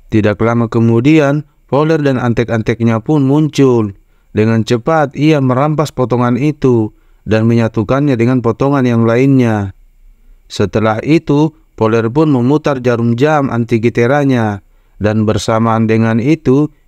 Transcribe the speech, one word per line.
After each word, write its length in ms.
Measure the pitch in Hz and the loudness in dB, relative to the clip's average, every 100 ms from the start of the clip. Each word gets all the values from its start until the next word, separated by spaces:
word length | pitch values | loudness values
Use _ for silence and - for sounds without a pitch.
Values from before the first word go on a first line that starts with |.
| - | -4
Tidak 320 | 107 104 101 | 0 0 0
lama 260 | 113 117 113 | 0 0 -2
kemudian, 760 | 117 117 113 127 156 139 147 - _ _ | 0 2 2 4 2 2 -2 -6 _ _
Fowler 320 | 131 156 160 | 0 0 0
dan 160 | 143 127 | 0 -2
antek-anteknya 800 | 120 113 120 113 110 110 117 113 | -2 -2 -2 -2 -4 -2 0 -2
pun 180 | - 156 | 0 0
muncul. 720 | 131 147 156 139 135 120 107 - _ _ _ | 2 0 0 2 2 2 -2 -8 _ _ _
Dengan 320 | 101 110 113 | -2 0 0
cepat, 480 | 107 123 113 160 147 | 0 -2 0 0 -2
ia 240 | 143 151 151 | 0 0 2
merampas 540 | 131 123 147 151 147 | 0 0 0 -2 -4
potongan 480 | - 123 123 123 123 | -4 -2 0 0 0
itu 500 | 147 147 135 120 107 - _ _ - | -2 0 0 0 -2 -8 _ _ -2
dan 160 | 110 | 0
menyatukannya 720 | 113 117 113 117 101 131 147 123 | 2 2 0 -2 -2 0 0 0
dengan 240 | 117 131 | 0 0
potongan 480 | 117 107 139 143 123 | -2 -2 0 0 0
yang 160 | 117 | 0
lainnya. 720 | 113 117 139 135 120 107 98 - _ _ - - - - _ | 2 2 2 2 2 -2 -4 -10 _ _ -20 -20 -20 -20 _
Setelah 560 | - 101 110 110 110 | -4 -2 0 -2 -2
itu, 480 | - 160 - 143 151 - _ - | 0 0 2 0 0 -4 _ -2
Fowler 320 | 110 113 113 | 0 0 0
pun 240 | 135 160 | 0 2
memutar 480 | 131 120 147 147 135 | 2 2 0 -2 -2
jarum 340 | 123 117 117 | -2 0 0
jam 380 | 117 147 156 135 | 0 0 0 0
Antikiteranya, 1120 | 117 113 117 117 117 120 147 139 127 110 101 - _ _ - | -2 -2 -2 0 0 0 0 0 0 -2 -6 -12 _ _ -6
dan 300 | 104 110 107 | -2 0 0
bersamaan 580 | 104 - 113 113 113 110 | -2 -2 0 0 0 0
dengan 320 | 110 113 113 | 0 0 0
itu, 540 | 120 160 - 135 151 _ | -2 -2 0 0 -2 _